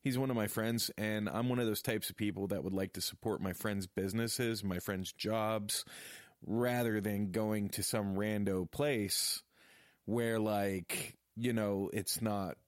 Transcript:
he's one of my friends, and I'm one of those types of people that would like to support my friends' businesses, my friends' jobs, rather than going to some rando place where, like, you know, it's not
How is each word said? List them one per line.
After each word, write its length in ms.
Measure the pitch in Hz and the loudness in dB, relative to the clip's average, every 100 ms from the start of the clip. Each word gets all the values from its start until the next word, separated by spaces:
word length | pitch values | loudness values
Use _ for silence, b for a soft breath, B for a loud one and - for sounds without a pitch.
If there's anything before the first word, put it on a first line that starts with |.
he's 160 | 143 127 | 0 0
one 140 | 135 | 2
of 60 | 120 | 2
my 100 | 104 | 2
friends, 440 | - 110 117 - - | 2 0 2 0 -2
and 320 | 107 107 104 | -2 0 0
I'm 220 | 98 123 | 0 0
one 80 | 123 | 2
of 80 | 117 | 2
those 160 | 104 | 0
types 260 | - 110 - | 0 -2 -2
of 80 | - | -2
people 300 | 107 95 98 | -2 0 -2
that 180 | 98 | -2
would 80 | 78 | 0
like 220 | 95 95 | 0 -2
to 80 | - | -2
support 400 | - - 117 104 | -6 -4 -2 0
my 100 | 92 | -2
friends' 340 | 90 110 101 92 | -2 -2 -2 -4
businesses, 760 | - 95 107 117 - 120 110 | -2 -2 0 -2 0 0 0
my 140 | 101 90 | -2 -2
friends' 340 | - 95 92 | -2 -4 -4
jobs, 720 | - - 110 107 110 104 - - B B B B B - | -4 -2 0 2 0 0 -4 -6 B B B B B -2
rather 540 | 110 123 123 120 107 | 2 2 2 2 2
than 300 | 104 101 104 | 2 0 0
going 380 | 95 107 107 101 | 2 2 2 0
to 120 | - | -2
some 320 | 101 113 101 | 0 0 0
rando 560 | 95 104 107 101 95 90 | 0 2 2 2 2 0
place 720 | - 147 127 98 - - - - B B B B B - | 0 0 2 2 0 0 -2 -8 B B B B B -2
where, 320 | 117 117 113 | 0 2 2
like, 800 | 107 104 101 95 85 - - - _ - | 2 2 2 0 -2 -6 -8 -12 _ -2
you 160 | 120 | 0
know, 380 | 113 104 98 98 | 2 2 2 0
it's 300 | - 95 - | -2 -2 -2
not 340 | 113 104 95 - | 0 0 -2 -6